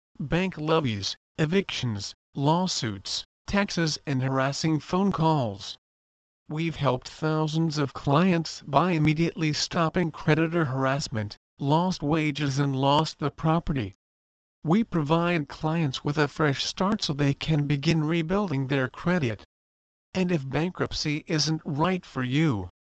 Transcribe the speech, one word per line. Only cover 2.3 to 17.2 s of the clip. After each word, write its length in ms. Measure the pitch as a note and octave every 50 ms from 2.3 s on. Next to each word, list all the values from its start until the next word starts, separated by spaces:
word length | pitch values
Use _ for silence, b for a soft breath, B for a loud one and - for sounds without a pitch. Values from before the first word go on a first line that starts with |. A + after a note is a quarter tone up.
| -
lawsuits, 880 | D3+ C#3 C#3 D#3+ F3 F#3 F3+ - - - A2+ G2+ G2+ - - - - - _ _ _ -
taxes, 540 | - - G3+ G3+ - - F3 E3+ D#3 D3 - - -
and 160 | C#3 B2+ C3
harassing 560 | C3+ C3+ C3+ C3 C#3 C#3 - - D#3+ D#3+ D3
phone 320 | - - - F3+ G3 G3
calls. 680 | F#3 D3+ D#3+ D#3+ D#3+ C#3+ B2 A2 G2 G2 - - - - _ _ _ _ _ _ _ _ _ _ _ _ _ -
We've 260 | D3+ D#3 E3 E3 D3+
helped 320 | - C#3 C3+ B2+ B2+ - -
thousands 680 | - - D#3 D#3 D#3 D#3 D#3 D#3 D3+ D#3+ E3 E3 D3 D3+
of 160 | C#3+ C3 -
clients 720 | - - C#3+ C#3 D3+ F3+ F#3+ F3 E3+ D#3+ - - - -
by 280 | - C#3 C#3 E3 F#3 F3+
immediately 600 | D#3+ D3+ D#3 D#3 D3+ E3+ E3 - - D#3+ D3+ D3
stopping 560 | - - - - F3+ E3 D#3+ - F#3 F3+ D#3+
creditor 560 | - - - - D3+ D3+ D#3+ E3 D#3+ F3 D#3+
harassment, 720 | C3 B2+ C3+ C3+ C3 C3+ C#3+ - - - G#2+ G#2+ G#2+ - - _ _ _ -
lost 420 | D3+ C#3 D3 D#3+ F3+ F#3 F3 -
wages, 560 | - C#3+ D#3+ E3 D#3 D3+ - D#3 D3+ C#3 C3 C#3
and 180 | C#3+ C#3 C3+
lost 440 | C3 C3+ C#3 C#3+ D3+ D#3+ D3+ - -
the 100 | D3 D3+
property. 640 | - - - D#3+ D#3+ E3+ - - D#3 C3+ G#2+ F#2+ - _ _ _ _ _ _ _ _ _ _ _ _ _ -
We 200 | D#3 E3+ A3 A#3
provide 640 | - - E3+ D3 C#3 E3 E3+ E3+ F3 F3 E3 C#3+ -
clients 560 | - - - D#3 D#3 E3+ E3 C#3 B2+ - -
with 140 | D3 C#3+ D#3
a 100 | D3 C#3
fresh 380 | - - D#3+ D3 C3+ - -
start 380 | - - - F#3+ G3 A3 G#3 -
so 100 | - D3+
they 220 | C3+